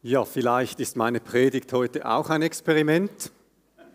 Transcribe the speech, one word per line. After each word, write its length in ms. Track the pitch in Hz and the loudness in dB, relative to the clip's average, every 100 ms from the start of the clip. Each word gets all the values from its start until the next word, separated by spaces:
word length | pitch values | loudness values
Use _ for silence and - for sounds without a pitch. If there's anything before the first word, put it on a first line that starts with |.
| 120 | 0
Ja, 140 | 131 104 | 0 0
vielleicht 520 | 131 123 123 123 - | -2 0 2 0 -6
ist 160 | 120 | -8
meine 260 | - 113 120 | -2 -2 -2
Predigt 520 | - 120 131 135 - | -2 2 2 2 -2
heute 340 | 127 123 151 - | -2 -2 -4 -2
auch 220 | 120 151 | -2 0
ein 140 | 156 | -2
Experiment. 920 | 160 - - 156 151 160 202 - - _ _ _ _ _ - | -2 -4 0 2 4 2 0 -8 -16 _ _ _ _ _ -20